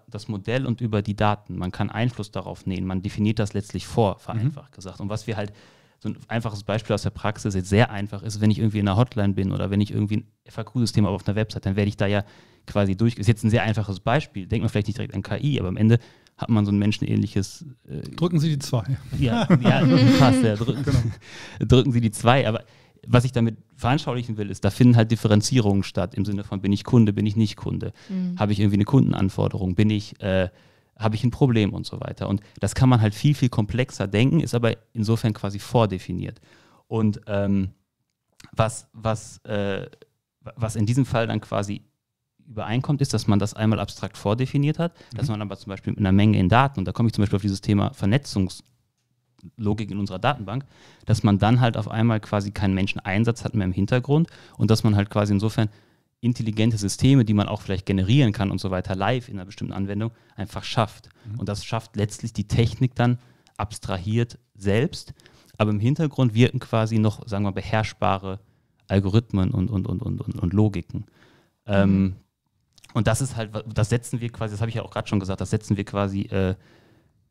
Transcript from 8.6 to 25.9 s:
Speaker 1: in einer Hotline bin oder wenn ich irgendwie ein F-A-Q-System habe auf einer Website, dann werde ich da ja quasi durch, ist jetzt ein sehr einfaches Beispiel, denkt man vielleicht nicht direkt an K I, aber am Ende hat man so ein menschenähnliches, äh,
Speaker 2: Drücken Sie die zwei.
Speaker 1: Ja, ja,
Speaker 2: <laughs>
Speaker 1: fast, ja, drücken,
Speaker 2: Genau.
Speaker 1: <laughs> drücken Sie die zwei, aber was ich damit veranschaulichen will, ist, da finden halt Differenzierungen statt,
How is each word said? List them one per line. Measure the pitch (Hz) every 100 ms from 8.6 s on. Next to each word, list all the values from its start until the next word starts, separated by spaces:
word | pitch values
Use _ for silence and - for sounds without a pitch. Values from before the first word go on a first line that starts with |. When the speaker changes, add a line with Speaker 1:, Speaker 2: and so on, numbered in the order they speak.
| 110 104
Speaker 1:
in | 101
einer | 95
Hotline | 123 107 101
bin | 98 95
oder | 95 95
wenn | 101
ich | 101
irgendwie | 110 101 107
ein | - _ -
F-A-Q-System | - 107 127 113 - 98
habe | 98
auf | -
einer | 104
Website, | 107 110 98
dann | 98
werde | 101
ich | -
da | 101
ja | 101 - - _ _ -
quasi | 104 98 95
durch, | 117 -
ist | 95
jetzt | 113
ein | 113
sehr | 113
einfaches | 104 107 101 92
Beispiel, | 113 139 - 98 87
denkt | 110
man | 107
vielleicht | 107 104
nicht | 104
direkt | 107
an | 101
K | - 101
I, | 147 135
aber | 92
am | 95
Ende | 110 120 - _ _ -
hat | -
man | 110 101
so |
ein | 101
menschenähnliches, | 104 104 - 104 101 101 95 - 143 - -
äh, | 71
Speaker 2:
Drücken | - - 175 170
Sie | 160
die | 143
zwei. | - 120 131 135 - -
Speaker 1:
Ja, | 160 233 - 151
ja, | 190 175 156
Speaker 2:
<laughs> | 262 247 262
Speaker 1:
fast, | 262 262
ja, | 113 104
drücken, | 117 120
Speaker 2:
Genau. | 143 127 113 - -
Speaker 1:
<laughs> | - - -
drücken | 110 123 135
Sie | 120
die | 110
zwei, | - 113 135 110
aber | 110 - _ _ _ 120
was | 123 123
ich |
damit | 120 117 110 _ -
veranschaulichen | 117 151 - 123 117 107
will, | 101
ist, | 101 98
da |
finden | - 123 120
halt | 110
Differenzierungen | 117 107 104 - 127 104 98
statt, | -